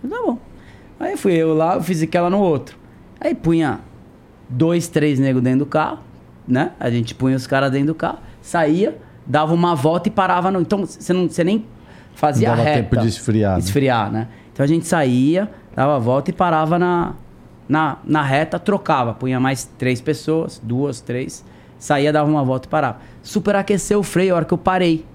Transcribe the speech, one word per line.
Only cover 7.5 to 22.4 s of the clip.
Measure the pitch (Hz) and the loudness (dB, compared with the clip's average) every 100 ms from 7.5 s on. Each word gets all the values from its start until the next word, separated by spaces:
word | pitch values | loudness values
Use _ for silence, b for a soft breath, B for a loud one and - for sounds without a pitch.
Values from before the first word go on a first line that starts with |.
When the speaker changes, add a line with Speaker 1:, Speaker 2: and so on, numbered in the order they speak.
| 135 139 | 0 2
Speaker 1:
dentro | 135 143 | 0 -2
do | 156 | -2
carro, | 170 - B B | -4 -6 B B
saía, | - 170 151 165 226 320 B B - | -6 -2 2 2 0 -4 B B -2
dava | 139 156 | 0 2
uma | 170 175 165 | 2 2 2
volta | 143 175 214 | 2 0 0
e | |
parava | 202 185 180 180 | 0 0 2 0
no... | 190 | 0
Então, | 165 180 175 | 0 -2 -4
você | - - | -8 -2
não, | 180 170 | 0 0
você | 175 | 0
nem | 170 214 220 - B B B - | 0 0 -4 -18 B B B -2
fazia | 151 131 113 | 0 2 2
Speaker 2:
Não | 117 | 2
dava | 151 | 2
Speaker 1:
reta. | 143 | 2
Speaker 2:
tempo | 101 123 | 2 2
de | 113 | 0
esfriar, | - - 107 101 | -2 -2 2 2
né? | 92 | 0
Speaker 1:
Esfriar, | 87 107 135 117 104 | 0 0 2 0 0
né? | 110 113 B B | -4 -6 B B
Então | - | -2
a | 139 | 0
gente | 165 165 | 0 0
saía, | 170 135 123 135 175 208 B B - | 0 2 2 2 0 -2 B B -2
dava | 139 143 | 0 2
a | |
volta | 113 131 143 | 2 0 -2
e | |
parava | 170 180 160 156 175 | -2 0 2 2 2
na, | 180 175 170 - - - - - - | 2 0 -2 -8 -18 -20 -20 -20 -2
na, | 151 156 139 - | 0 0 -4 -2
na | 151 | 0
reta, | 143 135 165 175 | 2 0 0 -2
trocava. | 190 202 - 147 117 | -2 -2 0 0 0
Punha | 110 127 127 | -2 -4 0
mais | 131 131 - - | 0 -2 -8 -4
três | 127 123 | -2 -2
pessoas, | 131 143 - 160 165 - | -2 -4 -2 -2 -2 -8
duas, | 113 123 143 123 | -6 -2 -2 -6
três. | - 123 135 - - B B B | -8 -8 -8 -12 -20 B B B
Saía, | - 147 147 | -2 0 2
dava | 151 147 | 2 2
uma | 151 | 2